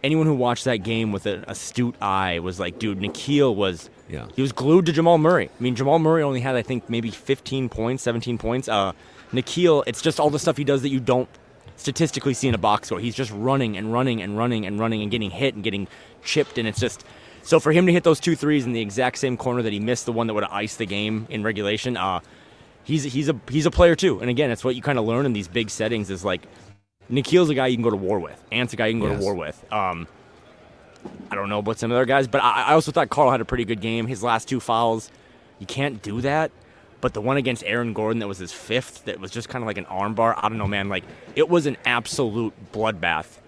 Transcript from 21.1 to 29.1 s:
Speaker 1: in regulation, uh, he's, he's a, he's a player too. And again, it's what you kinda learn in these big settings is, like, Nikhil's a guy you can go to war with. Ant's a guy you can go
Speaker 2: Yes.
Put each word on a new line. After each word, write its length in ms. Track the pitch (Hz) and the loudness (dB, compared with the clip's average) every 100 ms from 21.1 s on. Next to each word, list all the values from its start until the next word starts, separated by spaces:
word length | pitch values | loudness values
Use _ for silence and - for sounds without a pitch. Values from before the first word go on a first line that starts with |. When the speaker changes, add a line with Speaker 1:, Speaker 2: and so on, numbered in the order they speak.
| 110 113 | -4 -6
Speaker 1:
in 100 | 110 | -4
regulation, 540 | 104 104 101 107 127 117 | -4 -2 -2 -2 -2 -2
uh, 220 | 92 90 - - - - - _ | -2 -2 -6 -20 -20 -20 -20 _
he's, 200 | - 151 | -4 -2
he's 260 | 139 123 143 | -2 -2 -2
a, 100 | 131 - | -2 -2
he's 160 | 135 156 | 0 0
a 60 | |
player 240 | - 175 160 | 6 6 6
too. 240 | 185 104 | 2 0
And 100 | 123 | -2
again, 220 | 123 147 | 0 0
it's 120 | 117 | 0
what 120 | 151 123 | -2 -2
you 60 | |
kinda 180 | 139 131 | 0 0
learn 240 | 110 117 139 | 2 2 2
in 80 | |
these 140 | 110 87 | 0 -2
big 240 | 92 110 | -2 -4
settings 400 | - 110 117 98 | -2 -2 -2 -4
is, 120 | 95 | -4
like, 200 | 98 92 - - - - _ _ - | -2 -4 -6 -20 -20 -20 _ _ -4
Nikhil's 380 | 123 135 175 170 | -2 4 4 4
a 60 | 139 | 2
guy 100 | 131 | 2
you 100 | 123 | 2
can 60 | |
go 60 | 117 | 2
to 60 | 104 | 0
war 240 | 95 104 | 0 -2
with. 220 | 80 - - | -4 -12 -6
Ant's 220 | 113 123 | -4 -2
a 20 | 113 | 0
guy 120 | 110 | 0
you 60 | |
can 80 | 113 | 0
go 60 | |
Speaker 2:
Yes. 100 | 107 | -2